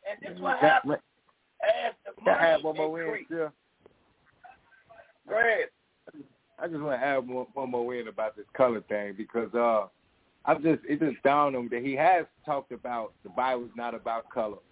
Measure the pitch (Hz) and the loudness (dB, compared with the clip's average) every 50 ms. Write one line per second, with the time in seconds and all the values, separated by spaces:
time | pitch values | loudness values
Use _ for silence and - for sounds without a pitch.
0 | _ - 208 - - - - 180 180 - 170 - - 151 - - - 135 151 - | _ -12 -12 -12 -12 -14 -12 -6 -2 -2 0 4 6 6 6 6 4 2 -4 -4
1 | _ _ _ _ _ _ _ _ _ _ _ _ - 311 - - - - - _ | _ _ _ _ _ _ _ _ _ _ _ _ 0 0 2 2 0 -4 -6 _
2 | _ - - - - 185 165 - 165 165 160 151 143 156 156 156 156 156 160 165 | _ -20 -20 -4 2 2 2 4 4 4 4 2 2 -2 -4 -2 -4 -4 -4 -4
3 | 165 160 151 - - _ 160 165 160 151 147 _ _ _ _ _ _ - _ _ | -6 -6 -6 -8 -8 _ -6 -4 -4 -6 -6 _ _ _ _ _ _ -20 _ _
4 | _ _ _ _ _ _ _ _ _ 740 - _ _ _ _ _ _ _ - - | _ _ _ _ _ _ _ _ _ -20 -20 _ _ _ _ _ _ _ -20 -20
5 | - _ _ _ _ - 202 214 240 233 - 185 147 - _ _ _ _ _ _ | -20 _ _ _ _ -2 0 2 4 4 4 2 0 -4 _ _ _ _ _ _
6 | _ - - 151 135 _ _ _ _ _ _ - 151 175 165 151 151 151 135 120 | _ -20 -20 -20 -20 _ _ _ _ _ _ -10 -8 -8 -6 -6 -4 -2 -2 0
7 | 127 143 139 135 127 123 127 127 127 - _ 139 135 127 123 123 120 123 127 123 | 0 0 0 0 -2 -2 -6 -8 -8 -8 _ -8 -6 -4 -2 -2 -2 -2 -4 -6
8 | 113 110 101 - 110 110 - - 101 _ _ - 135 123 117 107 - _ 107 104 | -8 -8 -6 -4 -4 -4 -6 -8 -20 _ _ 4 4 4 4 0 -4 _ -4 -4
9 | 104 101 98 95 107 - - 117 113 104 95 120 120 117 113 107 101 95 _ _ | -2 -4 -8 -10 -12 -4 -4 -4 -4 -2 0 2 2 4 4 2 0 -2 _ _
10 | _ _ _ _ _ _ _ _ _ - 160 160 143 165 156 - - - 147 147 | _ _ _ _ _ _ _ _ _ 0 2 2 4 2 2 2 0 -4 -2 0
11 | 160 151 120 - _ 139 139 147 147 143 135 127 120 120 123 120 123 139 135 131 | 0 0 -2 2 _ 2 4 4 4 2 2 -2 -4 -4 -6 -4 -4 -4 -2 2
12 | 156 175 185 175 156 - _ _ _ - 147 139 135 _ 123 117 _ 123 120 117 | 4 6 6 4 2 -2 _ _ _ -4 -4 -4 -4 _ -14 -12 _ -8 -6 -6
13 | 110 101 _ _ _ - 90 127 123 131 131 123 123 117 101 117 120 120 117 113 | -6 -8 _ _ _ -8 -4 -2 0 0 0 -2 -4 -8 -10 -8 -8 -8 -8 -6
14 | 98 117 113 113 113 - - 127 113 107 104 95 _ _ | -6 -6 -6 -6 -6 -8 -4 -4 -4 -4 -6 -10 _ _